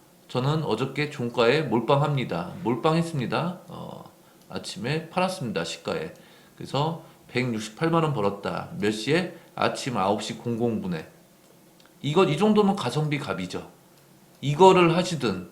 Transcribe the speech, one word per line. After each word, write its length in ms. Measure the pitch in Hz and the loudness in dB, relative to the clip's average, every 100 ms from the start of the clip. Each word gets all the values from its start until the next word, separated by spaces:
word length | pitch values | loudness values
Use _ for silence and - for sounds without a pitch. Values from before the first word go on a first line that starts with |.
| - _ - | -20 _ -8
저는 340 | 127 135 160 | -2 0 0
어저께 440 | 156 220 135 147 143 | 0 -2 -2 -4 -6
종가에 540 | - 120 123 117 147 | -4 -2 2 4 4
몰빵합니다. 880 | 147 120 131 139 147 139 107 85 87 - | 2 0 2 2 2 0 -2 -4 -6 -4
몰빵했습니다. 960 | 104 - 160 165 170 139 110 120 170 180 - | -2 0 2 2 0 -2 -2 -2 -4 -8 -12
어, 360 | - - - - - - - - | -14 -14 -16 -18 -20 -20 -20 -14
아침에 580 | 92 - - 120 160 170 | -12 -10 -8 -6 -6 -4
팔았습니다, 560 | 185 185 - 120 85 | -2 -2 -2 -6 -4
시가에. 480 | 85 - 104 80 78 - - - - - | -6 -8 -6 -6 -8 -14 -20 -20 -20 -16
그래서 460 | - 131 160 165 - - - | -4 -2 -2 -4 -12 -20 -6
백육십팔만 760 | 123 127 110 - - 165 165 | -4 -2 -4 -8 -2 0 2
원 100 | 156 | 2
벌었다. 560 | 131 101 101 92 87 - - | 2 0 -2 -6 -6 -8 -2
몇 120 | 101 | -2
시에? 440 | 107 131 165 180 - - | 0 0 0 0 -8 -10
아침 420 | - 117 - - 113 | -2 -2 -2 -4 0
아홉 260 | 95 107 | 0 0
시 140 | - 110 | -4 -8
공공 460 | 120 113 120 104 | -6 -2 -2 -2
분에. 260 | 90 82 - - - _ _ - - - - _ | -4 -6 -10 -18 -20 _ _ -20 -20 -20 -20 _
이거, 220 | 139 165 | 0 2
이 120 | 160 151 | 4 4
정도면 400 | 214 208 196 190 | 4 4 4 2
가성비 420 | 120 147 151 143 | -2 -2 -2 -2
갑이죠. 520 | 98 90 90 90 - - _ _ _ - - - | -4 -6 -6 -8 -12 -20 _ _ _ -20 -20 -8
이거를 520 | 139 147 190 185 170 | -2 8 10 10 6
하시든 540 | 170 180 156 120 90 90 | 4 0 -2 -2 -2 -8